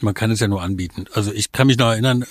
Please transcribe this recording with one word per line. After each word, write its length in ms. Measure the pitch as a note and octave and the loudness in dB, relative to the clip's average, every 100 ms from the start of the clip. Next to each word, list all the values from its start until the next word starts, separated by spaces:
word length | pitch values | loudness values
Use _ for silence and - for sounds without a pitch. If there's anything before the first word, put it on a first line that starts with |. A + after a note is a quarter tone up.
Man 120 | G#2+ | -2
kann 200 | G2 A2+ | 0 0
es 80 | A2 | 0
ja 80 | A2 | 0
nur 120 | G2 | 0
anbieten. 440 | F2+ F#2+ F2+ - F#2+ | -2 -4 -6 -10 -8
Also 200 | - G#2 | -4 -4
ich 200 | G2+ - | -4 -4
kann 160 | - C3 | 2 2
mich 100 | B2 | 4
noch 80 | A#2+ | 2
erinnern, 360 | A2 B2+ B2 B2 | 2 0 0 -2